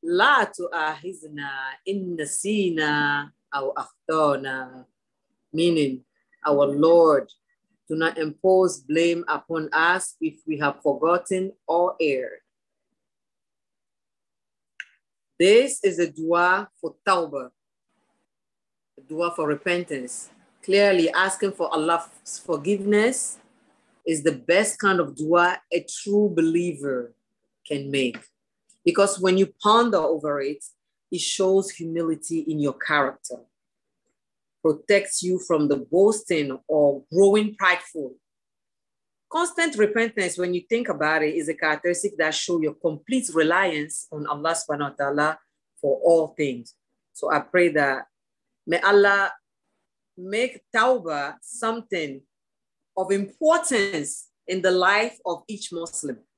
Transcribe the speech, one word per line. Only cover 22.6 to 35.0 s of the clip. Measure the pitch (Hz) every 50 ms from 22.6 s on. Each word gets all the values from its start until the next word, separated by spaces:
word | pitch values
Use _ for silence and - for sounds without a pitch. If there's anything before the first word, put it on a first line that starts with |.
| 143 175 208 196 196 202 208 208 214 240 262 - - - - - _ _ _ _ _ _ _ _ _ _ _ _ _
is | 170 165 151 143
the | 165
best | 147 131 - - 170 190 220 214 - -
kind | - 196 190 180
of | 165 139 139
dua | - 156 156 170 175 175 180 185 - _ _
a | 170 175 -
true | - - - - 208 202 208 214 208 170
believer | 165 165 165 165 170 175 175 156 139 139 143 131 123 120 117 _ _ _ _ _ _ _ _ _ _ _ -
can | 151 139 139 139
make. | 139 139 131 123 117 - - _ _ _ _ _ _ _ _ _ _ _ _
Because | 175 170 190 196 202 196 185
when | 180 190 185 190
you | 196 185 - _
ponder | - 208 214 233 240 240 208 180
over | 156 147 165 151 143 151 143 143
it, | 139 139 151 - - - _ _ _ _ _ _ _ _
it | - 175
shows | - - - - 190 185 190 196 196 196
humility | - - 170 165 165 165 165 165 160 156 - - 165 160
in | 151 - 156 151
your | 143 143 131
character, | - - - 151 147 139 131 - _ _ - 127 117 _ _ _ _ _ _ _ _ _ _ _ _ _ _ _ _ _ _ _ _ _ _ _ _ _
protects | 160 151 151 - - 202 196